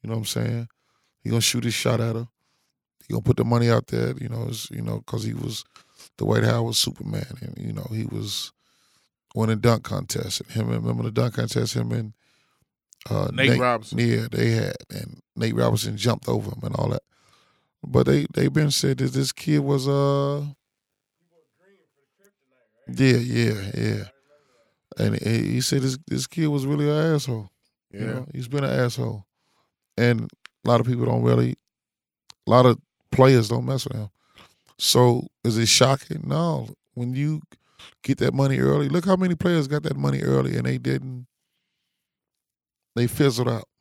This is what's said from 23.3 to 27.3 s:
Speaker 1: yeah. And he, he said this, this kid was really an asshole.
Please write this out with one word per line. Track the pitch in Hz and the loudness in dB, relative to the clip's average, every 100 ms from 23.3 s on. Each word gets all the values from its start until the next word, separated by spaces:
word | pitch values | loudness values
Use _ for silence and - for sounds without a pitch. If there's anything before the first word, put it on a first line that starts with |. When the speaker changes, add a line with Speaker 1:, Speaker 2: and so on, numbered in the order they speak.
| 117 117 107 98 | 2 2 0 -6
Speaker 1:
yeah. | - 110 107 98 _ _ _ _ _ _ _ _ - | -2 -2 -2 -6 _ _ _ _ _ _ _ _ -2
And | 107 110 | -2 0
he, | 107 113 104 | -2 -2 0
he | 120 | -2
said | 127 139 | 0 0
this, | 131 131 - | -2 -4 -6
this | 127 131 | -6 -6
kid | - 156 | -2 -2
was | 143 135 | 0 -2
really | 147 147 | -2 0
an | 151 160 151 | 0 2 0
asshole. | 135 | -2